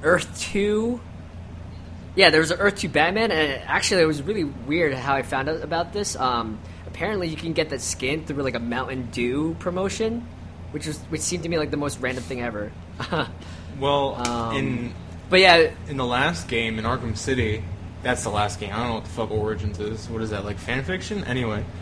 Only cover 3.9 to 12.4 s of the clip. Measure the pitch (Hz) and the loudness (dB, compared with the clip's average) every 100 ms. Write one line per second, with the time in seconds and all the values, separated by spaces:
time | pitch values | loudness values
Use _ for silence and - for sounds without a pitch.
3.9 | 190 160 147 143 214 147 87 123 165 156 | 6 6 4 -2 -2 -2 -4 -2 2 2
4.9 | 131 131 139 123 135 139 160 151 165 170 | 0 0 0 0 -2 0 -2 -2 -2 -2
5.9 | 208 196 - 127 120 110 107 - - - | -2 -4 0 0 0 -2 -6 -10 -12 -12
6.9 | - 180 208 170 156 165 160 160 135 - | -6 -2 -2 -2 -4 -2 0 0 -2 -4
7.9 | - 131 151 147 143 135 117 117 120 131 | -2 -2 -2 -4 -2 -2 -2 -2 -4 -4
8.9 | 131 117 123 120 139 156 165 180 180 196 | -6 -4 -2 0 0 -2 -2 -4 -2 -2
9.9 | 196 220 233 - - - - - 151 156 | 0 -2 -2 -6 -12 -14 -12 -10 -8 -6
10.9 | 147 - 160 - 180 165 170 143 143 143 | -8 -6 -4 -2 -2 0 0 0 0 -2
11.9 | - 127 127 117 123 | -2 -2 -2 -4 -4